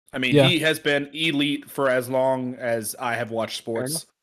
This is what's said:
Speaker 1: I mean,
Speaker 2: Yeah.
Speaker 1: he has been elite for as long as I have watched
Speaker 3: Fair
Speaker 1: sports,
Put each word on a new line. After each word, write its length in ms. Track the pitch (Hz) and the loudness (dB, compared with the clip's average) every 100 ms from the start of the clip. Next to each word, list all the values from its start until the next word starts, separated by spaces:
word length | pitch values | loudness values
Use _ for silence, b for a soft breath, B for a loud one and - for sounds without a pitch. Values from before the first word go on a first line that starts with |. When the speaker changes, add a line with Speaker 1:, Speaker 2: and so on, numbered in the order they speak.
| _ 135 | _ -4
Speaker 1:
I 20 | |
mean, 160 | 127 | 2
Speaker 2:
Yeah. 140 | 143 135 | 6 6
Speaker 1:
he 100 | 165 | 4
has 200 | 156 156 | 2 0
been 300 | 151 143 143 | 2 0 -2
elite 560 | 151 160 143 147 143 - | -2 0 2 0 -2 -6
for 200 | - 139 | -2 2
as 200 | 127 120 | 2 0
long 460 | 131 131 131 127 127 | 0 2 0 -2 -6
as 400 | 123 117 107 - | -2 -2 -4 -6
I 140 | 127 113 | -4 -4
have 140 | 113 | -4
watched 280 | 113 110 - - | -4 -4 -6 -6
Speaker 3:
Fair 200 | 113 127 | -4 -4
Speaker 1:
sports, 220 | - - _ | -6 -10 _